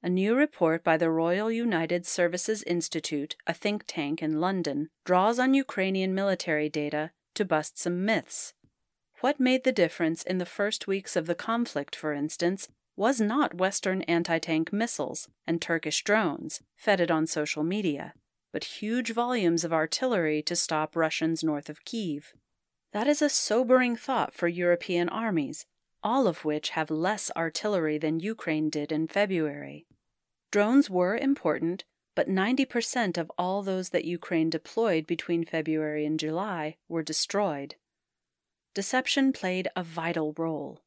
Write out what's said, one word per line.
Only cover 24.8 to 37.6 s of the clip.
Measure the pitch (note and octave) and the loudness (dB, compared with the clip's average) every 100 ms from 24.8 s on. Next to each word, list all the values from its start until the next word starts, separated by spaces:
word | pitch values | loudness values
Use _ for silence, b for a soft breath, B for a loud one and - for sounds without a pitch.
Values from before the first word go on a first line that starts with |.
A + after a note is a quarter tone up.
| - F3 F3 | 2 0 0
armies, | - A3+ F3 C#3 - - _ _ _ | -2 0 0 0 -6 -12 _ _ _
all | G3+ B3 A#3+ | 0 2 2
of | D#3+ D#3 | 0 -2
which | D3+ - | -2 -2
have | - D3+ | -4 -2
less | D#3 F3 G#3 - - | 0 0 0 -2 -2
artillery | E3 - G#3+ G3+ D#3 D3+ | -4 -2 -2 0 0 0
than | D3+ D#3+ | 0 -2
Ukraine | F#3 A3 - D#3 D#3 | -2 -6 -2 0 0
did | D3+ D3 | -2 -2
in | D#3 D#3+ | -2 0
February. | - G#3 F#3 D#3 C#3+ C#3 D3 _ _ _ _ _ _ _ | 0 0 0 -2 -4 -12 -14 _ _ _ _ _ _ _
Drones | G3+ G#3 C4 C#4 | 0 4 4 4
were | F#3 F3+ | 2 0
important, | A3+ C4+ C#4 - D3 E3 F#3 - _ _ | 0 0 0 0 0 0 -4 -8 _ _
but | - - | -2 0
ninety | F#3+ G3 B3+ | 2 2 2
percent | C4+ A#3 A#3 C4 G#3 F3 | 0 0 -2 0 0 0
of | E3 - | -4 -2
all | F3+ F#3+ | -2 -2
those | G3 F#3 F3+ | -2 -2 -4
that | E3+ - | -6 -6
Ukraine | F3 - E3+ D#3+ | -6 -2 2 2
deployed | D#3+ - - A3+ E3 D#3 | 0 -6 -2 2 2 0
between | E3 - E3+ | -6 -2 -2
February | E3 E3 D#3 D#3 D3+ D3+ D3+ | 0 -4 -2 -2 -2 -2 -2
and | D#3 | -2
July | D#3 D#3+ G#3 F3+ D3+ D#3 _ | -2 -2 -4 -4 -6 -8 _
were | E3 | -6
destroyed. | D#3 D#3 - G3 G3+ C#3+ | -2 -2 0 0 -2 -2